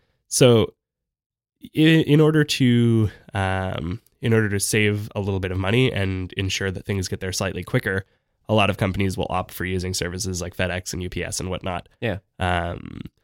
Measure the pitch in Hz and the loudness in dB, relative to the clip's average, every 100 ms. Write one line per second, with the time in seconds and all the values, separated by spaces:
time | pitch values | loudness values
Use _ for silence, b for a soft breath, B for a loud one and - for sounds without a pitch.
0 | _ _ _ - 127 113 - - _ _ | _ _ _ 4 6 6 4 -4 _ _
1 | _ _ _ _ _ _ - - 156 160 | _ _ _ _ _ _ -6 4 6 6
2 | - 147 156 156 147 - 127 120 117 113 | 6 6 6 4 2 2 4 4 4 4
3 | 107 B - 101 95 95 95 95 80 98 | 2 B -8 -4 -2 -2 -4 -6 -6 -8
4 | - _ 127 113 107 101 - 113 104 104 | -12 _ 0 2 2 -2 0 2 2 0
5 | 107 104 98 98 95 92 95 120 131 95 | -4 -6 -2 -2 -2 -2 0 2 2 0
6 | 95 95 92 - 95 - 98 92 - 98 | -2 -4 -6 -4 -4 -2 -4 -4 -4 -4
7 | 90 98 95 - 98 90 87 127 107 95 | -4 -6 -6 -4 -4 -4 -4 -2 -2 -4
8 | - _ _ _ - 110 98 95 98 95 | -6 _ _ _ 0 2 2 2 -2 0
9 | 98 92 - 90 - - 90 92 92 92 | -2 -2 -4 -4 -6 -6 -4 -2 -2 -4
10 | 85 92 95 87 87 - 92 87 - 85 | -4 -4 -6 -6 -6 -4 -4 -4 -6 -8
11 | 90 90 82 - 92 90 - 85 - _ | -8 -6 -6 -6 -6 -6 -6 -8 -10 _
12 | 117 98 - - 92 87 85 - - - | -6 -6 -8 -6 -2 0 -2 -8 -12 -12
13 | - - | -14 -16